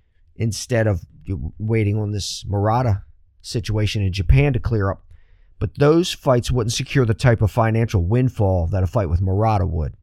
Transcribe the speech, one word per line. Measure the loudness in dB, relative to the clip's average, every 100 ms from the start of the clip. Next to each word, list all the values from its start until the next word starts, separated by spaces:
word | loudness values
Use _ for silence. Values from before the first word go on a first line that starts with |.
| _ _ _ -6
instead | -6 -4 -2 0 0
of | -2 -6 -16 -10 -8 -8 -6
waiting | -2 0 0 0
on | -2
this | -6 -8 -10 -6
Murata | -2 0 0 0 -2 -4 -20 _ _
situation | -10 -8 -4 -2 -2 0
in | -2
Japan | 0 4 4 4
to | 0
clear | -2 -2 -2
up?" | -4 -10 -20 -20 -20 -18 -8
But | -6 2
those | 4 4 0
fights | -2 0 2 2
wouldn't | -2 -2
secure | -4 -2 0 2
the | 2
type | 2 4
of | 2
financial | 2 0 2 0 0 0
windfall | 2 0 0 0 0 0
that | -2
a | 0
fight | -2 0
with | 0
Murata | 0 0 2 0 0
would. | -2 -4 -8